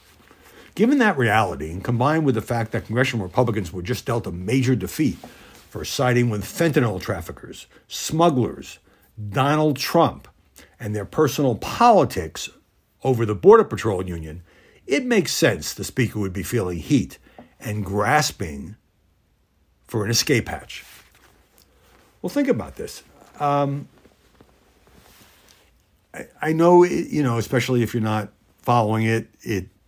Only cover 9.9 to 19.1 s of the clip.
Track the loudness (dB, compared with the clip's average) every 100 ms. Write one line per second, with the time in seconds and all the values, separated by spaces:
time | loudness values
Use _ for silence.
9.9 | 2 2 0 -16 _ _ -20 -20 -12 -8
10.9 | -6 -4 0 0 2 -2 -2 -4 4 6
11.9 | 6 4 0 -8 -10 -14 _ _ _ _
12.9 | _ -2 0 0 2 8 8 6 -2 -2
13.9 | -4 -4 -8 -10 -14 -18 _ _ _ -4
14.9 | -2 2 0 0 2 2 0 -6 -10 -8
15.9 | -2 -2 -2 -6 -6 -4 -4 -4 -6 0
16.9 | 0 0 -8 _ -20 -20 _ -8 -6 -4
17.9 | -2 2 2 0 -4 -10 -10 -14 -16 _
18.9 | _ _